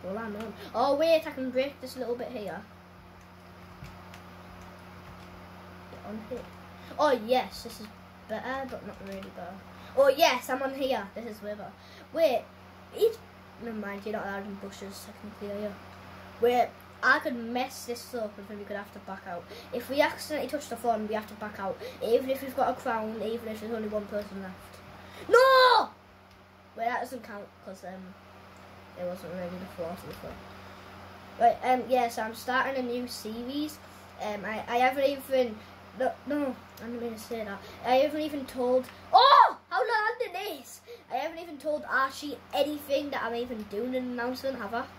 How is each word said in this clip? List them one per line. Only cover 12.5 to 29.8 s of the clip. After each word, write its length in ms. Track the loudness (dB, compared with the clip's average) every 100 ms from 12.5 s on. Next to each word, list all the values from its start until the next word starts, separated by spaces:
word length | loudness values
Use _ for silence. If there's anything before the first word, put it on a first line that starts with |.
| -18 -20 -20 -16
it's, 240 | 4 4 4 -12 -20 -20 -12
never 140 | -8 -6
mind, 240 | -6 -6
you're 80 | -4
not 140 | -4 -4
allowed 200 | -6 -8
in 100 | -10
bushes, 500 | -12 -12 -12 -12 -16
technically, 460 | -14 -16 -12 -8 -6
are 120 | -6
you? 40 | -8 -16 -18 -18 -18 -18 4
Wait, 260 | 6 6 4 0 -20 0
I 180 | 4 4
could 180 | 4 -4
mess 480 | -4 -2 -4 -6 -8
this 280 | -8 -6
up 240 | -6 -6 -8
and 80 | -12
then 100 | -12
we 60 | -8
could 100 | -8
have 160 | -8
to 80 | -14
back 260 | -12 -12 -8
out. 200 | -10 -10 -16 -8
If 180 | -8 -2
we 120 | 4
accidentally 480 | 4 4 -4 -4 -2
touch 180 | -4 -6
the 80 | -2
floor, 220 | 0 2
we 160 | 0
have 140 | -2 -4
to 60 | -10
back 260 | -10 -6
out. 160 | -6 -6 -8 -6 4
Even 240 | 4 4
if 120 | -2
we've 160 | -2 0
got 200 | 0 0
a 40 |
crown, 400 | -2 -2 -2 -4
even 240 | -4 -4 -6
if 140 | -8
there's 100 | -6
only 140 | -4 -2
one 180 | -4 -4
person 360 | -6 -6 -10
left. 320 | -10 -12 -16 -18 -18 -18 -18 -16 4
No! 640 | 8 10 10 10 8 4 -6 -20 -20 -20 -20 -20 -20 -20 -4
Wait, 120 | -2
that 100 | -2
doesn't 240 | -4 -8
count, 240 | -12 -14 -14 -16
'cause, 220 | -16 -14 -12
um, 280 | -14 -14 -18 -20 -20 -20 -20 -20 -20 -20 -8
it 100 | -6
wasn't 280 | -6 -8
really 240 | -8 -8 -8
the 80 | -10
floor 140 | -8